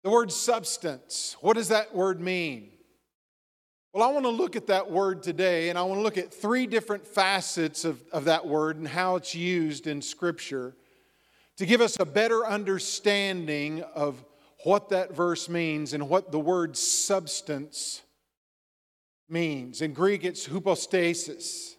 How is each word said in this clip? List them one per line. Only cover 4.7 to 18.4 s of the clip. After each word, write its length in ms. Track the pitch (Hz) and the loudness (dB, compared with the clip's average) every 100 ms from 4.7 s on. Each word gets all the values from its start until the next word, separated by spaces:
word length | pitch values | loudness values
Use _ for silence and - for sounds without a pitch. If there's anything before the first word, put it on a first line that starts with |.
| 190 185 | 0 2
word 360 | 175 196 180 | 2 2 0
today, 460 | 175 160 185 170 165 | -4 0 2 2 0
and 80 | 175 | 0
I 40 | |
want 160 | 185 196 | -2 0
to 40 | |
look 120 | 214 208 | -2 -2
at 160 | 180 | -6
three 360 | - 208 254 247 | -6 0 0 2
different 360 | 220 - 202 | -2 -2 -8
facets 800 | - - 190 196 - - 156 - | -2 2 2 2 -2 -2 -2 -2
of, 160 | 165 131 - | -4 -6 -6
of 140 | 165 147 | -2 4
that 200 | 160 147 | 2 4
word 300 | 151 156 156 | 0 0 -2
and 100 | 156 | -4
how 300 | 160 185 185 | -2 0 0
it's 180 | - | -2
used 540 | 165 175 180 156 139 156 | -4 0 0 0 -4 -6
in 120 | 147 | -6
Scripture 760 | - - 175 165 - 135 123 131 _ _ _ _ _ _ _ - | -8 -4 -4 -4 -8 -8 -8 -14 _ _ _ _ _ _ _ -6
to 100 | 190 | 4
give 140 | 233 | 6
us 180 | 233 - | 6 2
a 60 | 170 | 0
better 400 | 170 226 226 226 | 2 2 2 2
understanding 1400 | 208 196 185 - - 208 202 196 185 156 147 147 156 - 156 | -2 0 -2 -4 0 2 2 0 -2 -2 -2 -4 -6 -8 -2
of 280 | 147 127 - _ _ _ | -2 -4 -18 _ _ _
what 280 | 165 202 202 | 2 2 2
that 220 | 185 185 | 0 0
verse 360 | 160 175 165 - | 0 0 0 -2
means 440 | 170 165 151 147 | -2 0 -2 -4
and 160 | 147 143 | -4 0
what 220 | 180 190 | 0 2
the 80 | 151 | -2
word 380 | 156 180 165 131 | 0 0 0 -2
substance 1300 | - - - 196 156 - - 143 151 - - - _ _ _ _ | 0 0 2 0 0 -8 -6 -8 -8 -10 -10 -10 _ _ _ _